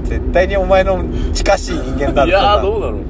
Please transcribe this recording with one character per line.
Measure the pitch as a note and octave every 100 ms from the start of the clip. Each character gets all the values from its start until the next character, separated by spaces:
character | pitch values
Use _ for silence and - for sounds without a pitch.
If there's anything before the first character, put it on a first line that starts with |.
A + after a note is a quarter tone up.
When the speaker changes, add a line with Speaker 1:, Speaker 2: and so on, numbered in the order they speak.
Speaker 1:
絶 | - - -
対 | F3 F#3+
に | G3
お | F#3
前 | F#3+
の | F#3+ F#3 F3 - E3+
近 | - - G3+
し | -
い | D#3+
人 | B2+
間 | B2+ C#3
だ | C#3
ろ、 | C#3
Speaker 2:
い |
や | F#3+ G3+ G#3
ー、 |
Speaker 1:
そ | F#3+
ん |
な。 |
Speaker 2:
ど | A3
う |
だ | C#3+
ろ |
う。 | -